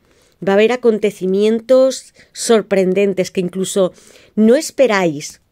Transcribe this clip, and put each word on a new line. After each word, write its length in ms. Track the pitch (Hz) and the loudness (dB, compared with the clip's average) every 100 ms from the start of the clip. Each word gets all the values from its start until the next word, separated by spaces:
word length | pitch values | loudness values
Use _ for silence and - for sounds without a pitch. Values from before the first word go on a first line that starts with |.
| _ _ _ - 196 | _ _ _ -8 -2
va 80 | |
a 20 | 196 | 2
haber 160 | 220 | 2
acontecimientos 1400 | 247 240 214 208 - 185 190 214 226 226 262 262 254 - _ _ | 0 -2 0 -4 -4 -4 0 0 -2 0 2 2 -2 -14 _ _
sorprendentes 1000 | - - 220 196 190 185 180 202 185 180 | -10 0 0 0 0 0 0 -2 -2 -4
que 100 | - | -4
incluso 520 | 180 190 185 202 180 - - - _ - | -6 -6 -6 -2 -2 -4 -20 -20 _ 0
no 200 | 220 269 | 4 2
esperáis, 840 | - - 254 202 180 147 - - _ | 0 0 0 2 -2 -4 -12 -20 _